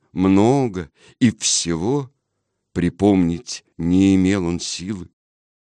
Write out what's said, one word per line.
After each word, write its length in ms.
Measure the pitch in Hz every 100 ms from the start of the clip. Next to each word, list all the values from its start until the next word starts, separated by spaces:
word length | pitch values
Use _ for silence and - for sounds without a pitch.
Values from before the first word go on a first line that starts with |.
| _
много, 760 | 82 95 95 110 139 127 92 78 _ _ -
и 100 | 123
всего 800 | - - - 85 82 98 143 131 _ _ _ _ _ _
припомнить 920 | 92 87 - 101 98 85 85 - - - -
не 400 | 82 90 98 95
имел 300 | 92 101 87
он 120 | 87
силы. 500 | - - 90 101 82 _ _ _ _ _ _